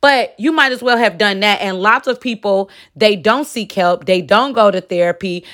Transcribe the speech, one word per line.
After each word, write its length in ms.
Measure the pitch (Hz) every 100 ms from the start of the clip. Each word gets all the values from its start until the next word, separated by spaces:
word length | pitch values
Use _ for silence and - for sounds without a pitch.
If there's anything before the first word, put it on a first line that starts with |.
But 340 | 277 269 208 -
you 140 | 254
might 200 | 320 269
as 100 | 254
well 140 | 247 233
have 220 | 226 170
done 220 | 208 190
that. 200 | 208 202
And 220 | 196 190
lots 260 | 202 247 262
of 100 | 240
people, 520 | 254 220 202 196 196 - - 143
they 180 | 214
don't 300 | 202 208 240
seek 280 | 294 240 202
help. 340 | - 175 175 -
They 160 | 185
don't 320 | 151 202 277
go 160 | 233 208
to 100 | 185
therapy. 640 | - 175 175 175 190 175 -